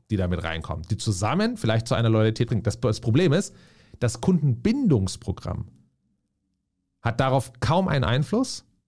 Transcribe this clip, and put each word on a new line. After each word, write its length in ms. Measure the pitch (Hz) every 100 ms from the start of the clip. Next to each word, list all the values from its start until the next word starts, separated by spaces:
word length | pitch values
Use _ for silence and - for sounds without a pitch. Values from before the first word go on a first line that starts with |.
| _
die 60 | 107
damit 260 | 90 87
reinkommen, 420 | 82 82 82 - 82
die 60 | 110
zusammen 600 | - 92 104 156 220 247
vielleicht 320 | 113 113 117
zu 60 |
einer 140 | 123 117
Loyalität 400 | 110 110 110 120
bringen. 140 | 113
Das, 180 | 107 -
das 200 | 123 110
Problem 320 | - 117 185
ist, 220 | 151 - - - _ _ -
das 220 | 117 -
Kundenbindungsprogramm 1500 | - 180 143 120 190 254 254 127 95 - - 92 - 90 - - _ _ _ _ _ _ _ _ _ _ _ _
hat 200 | 120 120
darauf 320 | 131 131 - -
kaum 280 | - 165 185
einen 160 | 147
Einfluss, 600 | 104 127 151 214 262 - - _